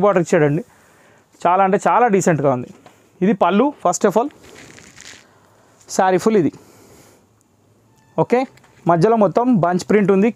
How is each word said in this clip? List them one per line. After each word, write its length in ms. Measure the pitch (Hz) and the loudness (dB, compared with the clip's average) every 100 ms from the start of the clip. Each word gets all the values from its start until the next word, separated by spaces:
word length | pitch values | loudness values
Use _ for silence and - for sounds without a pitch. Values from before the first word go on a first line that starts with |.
border 180 | 202 190 165 | 2 0 0
ఇచ్చాడండి, 360 | 180 151 151 - _ _ _ _ _ _ _ | 0 0 -2 -8 _ _ _ _ _ _ _
చాలా 180 | 170 185 190 | -2 0 0
అంటే 120 | 196 180 | 0 0
చాలా 220 | 190 240 | 0 0
డీసెంట్గా 360 | 196 175 151 139 127 | 0 0 0 -2 -4
ఉంది. 140 | - - - _ _ - | -8 -18 -20 _ _ -4
ఇది 100 | 185 - | -2 0
పళ్ళు. 220 | 175 196 285 - | 0 0 -2 -2
First 200 | 180 175 208 | -6 -2 -2
of 60 | 196 | -2
all, 80 | 277 - - - - - - - - - _ _ _ _ _ _ - - | -4 -10 -20 -20 -20 -20 -20 -20 -20 -20 _ _ _ _ _ _ -12 -2
Saree 240 | 190 180 | 0 0
full 140 | 220 214 | 0 0
ఇది, 100 | 143 - _ _ - - _ _ _ _ _ _ _ _ _ _ _ - | -2 -6 _ _ -20 -20 _ _ _ _ _ _ _ _ _ _ _ -6
ఓకే? 160 | 160 240 262 _ _ _ 165 | -2 -2 -4 _ _ _ 0
మధ్యలో 260 | 170 208 233 | 2 2 2
మొత్తం 320 | 196 233 247 226 | 0 0 0 0
bunch 220 | 170 180 - | 0 -2 0
print 220 | 208 190 190 | 0 2 2
ఉంది, 140 | 226 | 0